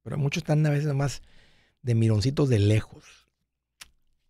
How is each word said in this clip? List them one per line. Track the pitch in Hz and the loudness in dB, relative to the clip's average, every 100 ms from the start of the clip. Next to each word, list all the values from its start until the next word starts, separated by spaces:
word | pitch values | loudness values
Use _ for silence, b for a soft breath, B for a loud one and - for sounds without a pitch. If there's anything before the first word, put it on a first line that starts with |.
Pero | - 147 | -8 -4
muchos | 139 175 | -4 -4
están | - 151 156 | -2 0 2
a | |
veces | 147 151 139 | 0 -2 -2
más | 143 - b b b b b _ | -4 -6 b b b b b _
de | 123 113 | -2 2
mironcitos | 113 107 120 147 143 | 2 2 0 0 2
de | 113 | 4
lejos. | 101 110 - - - - _ _ _ _ _ _ - _ _ _ | 4 2 -2 -20 -20 -20 _ _ _ _ _ _ -20 _ _ _